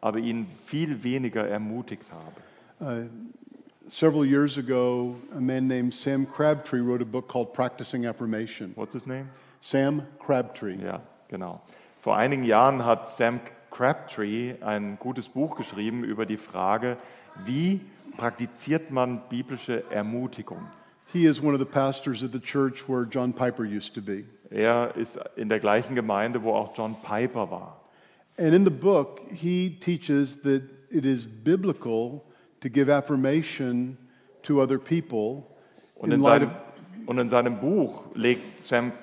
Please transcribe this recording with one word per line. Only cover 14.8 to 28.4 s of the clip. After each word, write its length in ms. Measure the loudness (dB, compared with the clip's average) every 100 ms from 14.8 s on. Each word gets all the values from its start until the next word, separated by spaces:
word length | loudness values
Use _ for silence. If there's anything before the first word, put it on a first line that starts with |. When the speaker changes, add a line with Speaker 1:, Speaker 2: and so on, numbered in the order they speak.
| -4 -8
Speaker 1:
gutes 280 | -8 -8 -8
Buch 280 | -4 -4 -4
geschrieben 480 | -10 -4 -4 -4
über 220 | -6 -4 -4
die 100 | -4
Frage, 640 | -8 -2 0 0 0 -4 -10 -20 -20 -14
wie 360 | -6 0 0 0 -4 -20 -18 -6
praktiziert 720 | -6 -4 -10 -10 -4 -4 -2
man 320 | -2 -2 -2 -6
biblische 560 | -8 -8 -10 -6 -6 -4
Ermutigung? 760 | -4 -4 -4 -6 -10 -14 -12 -14 -18 -20 _ _
Speaker 2:
He 140 | 6 6
is 160 | 6
one 120 | 2
of 40 | 2
the 60 |
pastors 580 | 2 2 2 0 -4 -4
of 100 | -4
the 80 | -6
church 480 | -4 0 0 0 -4
where 160 | -2
John 280 | -2 -2 -2
Piper 320 | 0 -2 0
used 300 | -4 -4 -8
to 80 | -12
be. 220 | -8 -8 -8 _ -10
Speaker 1:
Er 460 | 0 4 4 2 -2
ist 240 | -6 -6 -12 -8
in 120 | -2
der 120 | 2
gleichen 340 | 4 4 4
Gemeinde, 480 | -2 0 0 0 -2
wo 120 | 0
auch 220 | 0 -2 -6
John 200 | -6 -6
Piper 480 | -4 -2 -2 -2 -6
war. 300 | -6 -12 -20 _ _ _ _ _
Speaker 2:
And 160 | 0